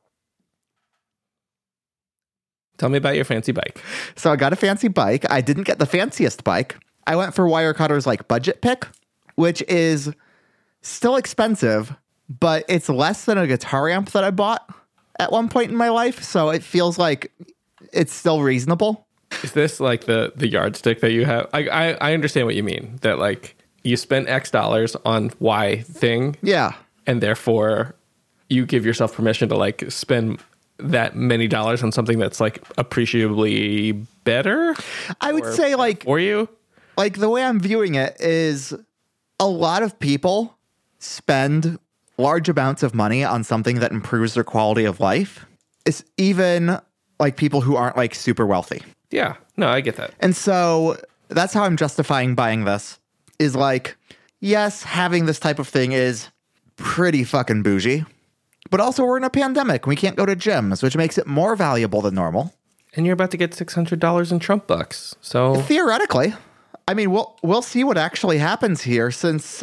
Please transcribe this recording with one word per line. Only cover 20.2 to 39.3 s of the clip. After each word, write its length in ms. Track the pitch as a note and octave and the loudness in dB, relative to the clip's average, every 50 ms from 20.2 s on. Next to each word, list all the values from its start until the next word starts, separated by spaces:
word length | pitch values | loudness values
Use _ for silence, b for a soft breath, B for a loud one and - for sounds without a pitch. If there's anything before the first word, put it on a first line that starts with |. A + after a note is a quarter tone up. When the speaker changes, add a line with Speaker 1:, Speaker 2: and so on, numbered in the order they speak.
| A2+ - - | 0 -2 -2
Speaker 1:
the 140 | C3 - A2+ | -2 -2 0
yardstick 500 | G#2 F#2+ - G#2 G2+ - - A#2+ A#2 - | 2 2 0 0 -2 0 0 0 0 2
that 120 | - A#2 A2+ | 2 2 2
you 120 | A#2 A#2+ | 2 2
have? 240 | D3 A#2+ A#2 - - - | 2 2 0 -2 -2 -2
I, 160 | D3+ D3+ - | -4 -2 0
I, 160 | - D#3 E3 E3 D#3+ - | 0 0 0 0 0 0
I 140 | - D3 D#3+ | 0 0 0
understand 320 | E3 D3 D3 - D3 B2 | 0 0 0 0 0 0
what 100 | A2+ G#2+ | 0 0
you 80 | G2+ G#2 | -2 -2
mean, 340 | G2+ F2+ - - A2 A#2 C3 - | -2 -4 -6 -8 -10 -10 -2 0
that, 180 | A2+ G2 C2+ | 0 0 2
like, 360 | E2 G#2 G2 - - - - _ _ _ _ _ - | 0 -2 -2 -4 -8 -16 -20 _ _ _ _ _ -2
you 120 | B2 A#2+ | -2 -2
spent 320 | A#2 - - C3+ C3 C3 - | 0 0 0 0 0 0 0
X 220 | B2+ C3 C3+ - | -2 -2 -2 -2
dollars 460 | - B2 A2+ G#2+ A2 A2 A2+ A2+ - - - | -2 0 0 2 2 2 0 0 -2 -4 -2
on 260 | - A2+ A2 G#2+ A#2+ - - | 0 0 0 0 -2 -4 -2
Y 440 | - A2+ G#2+ G#2 G#2+ G2+ G2+ G#2+ A2+ | 0 0 2 2 2 0 0 -2 -4
thing. 540 | - - - - A#2+ A#2 A#2 B2+ C#3 D3 - - | -10 -8 -2 0 0 2 0 -2 -2 -4 -4 -2
Speaker 2:
Yeah. 300 | F#3+ G3 E3 B2 G2 - - - _ _ _ - | 0 2 2 0 -2 -4 -8 -18 _ _ _ -4
Speaker 1:
And 140 | - B2+ A#2+ G#2 | -2 0 0 2
therefore, 720 | G#2 A2+ - - B2 A2+ A2 G#2+ G#2+ A2 G#2 A2+ C3 - _ _ _ _ _ _ _ _ _ _ - | 0 0 0 0 0 2 2 2 2 2 0 -2 -6 -8 _ _ _ _ _ _ _ _ _ _ -2
you 180 | C3 B2+ B2+ | 0 0 0
give 180 | - - B2 G#2 | 2 0 0 2
yourself 300 | A2+ A#2 - A#2+ G#2+ - | 0 0 0 0 -2 -2
permission 340 | - A2 A2 G#2+ - C3 A2 | 0 0 0 2 2 0 0
to, 60 | A#2 | 0
like, 280 | G#2 G2 G2+ G#2+ - - - | 0 0 -2 -2 -6 -8 -10
spend 520 | - - - - C3+ A#2+ A2+ A2+ - - - _ _ _ _ _ _ - | -10 -8 -4 -2 0 0 0 -2 -4 -6 -10 _ _ _ _ _ _ -10
that 360 | - C#3 - B2 A2+ - - | -6 -2 0 0 0 -2 -2
many 320 | A#2 B2 B2 A#2+ A2+ A#2 | -2 0 0 2 2 2
dollars 380 | A2+ - A2 G#2+ A2+ A#2 A#2+ B2 | 0 0 0 0 0 -2 0 -2
on 80 | A2 A2 | -2 0
something 260 | - A#2 A2 A#2 A2+ | 0 0 0 2 0
that's, 220 | G#2 F#2+ - - | 0 -2 0 0
like, 200 | A2+ G#2+ - - - - - | -2 -2 -2 -6 -16 -12 -6
appreciably 1160 | - B2 - - B2+ A#2 A2+ - A#2+ A2 G#2+ G#2+ G#2 G#2+ G#2+ G#2+ G#2+ G#2+ G#2 G#2 G#2 G#2 A2 G#2+ G#2 A2 - _ _ - | -6 -6 -4 -2 -2 -2 0 0 0 0 0 2 0 0 0 0 0 -2 -2 -2 -2 0 -2 -2 -4 -6 -14 _ _ -2
better 500 | - A2+ B2 C#3+ F#3+ G#3+ D4+ E4 E4+ D#4 - B B B B B B F3+ B | 0 0 0 0 0 0 0 0 -2 -2 -4 B B B B B B -10 B
Speaker 2:
I 120 | - C#4+ D4 | -4 -2 -2
would 120 | D#4 A#3 | -2 -2
Speaker 1:
or 80 | - A3+ | -2 -2
Speaker 2:
say, 240 | - D#4+ C#4+ C#4 | 0 0 0 2
like, 260 | B3+ B3+ A#3 - - - | 0 0 0 -2 -2 -2
Speaker 1:
for 160 | B2 C#3 D#3+ | -2 0 0
you. 300 | F3 G3+ G#3 G#3 A3+ A3 - _ _ _ b b b b b | 0 0 -2 -2 -4 -6 -8 _ _ _ b b b b b
Speaker 2:
like, 220 | b G3 G#3 F3+ G3 | b -2 -2 0 0
the 120 | G#3 G#3+ | 0 0
way 140 | A3+ B3 C4 | 2 2 0
I'm 160 | B3+ A#3+ G#3 | 0 0 0
viewing 340 | F3+ G3 A3 A3+ G#3+ F#3+ D3+ | 0 0 0 0 0 0 0
it 220 | C3+ C3 - - - | 0 -2 -2 -4 -2
is 540 | - E3 E3 E3 E3 D#3+ D3+ C3+ C3 - - - A3 _ _ _ _ _ _ _ _ _ | -2 0 0 2 0 0 -2 -4 -6 -10 -14 -14 -16 _ _ _ _ _ _ _ _ _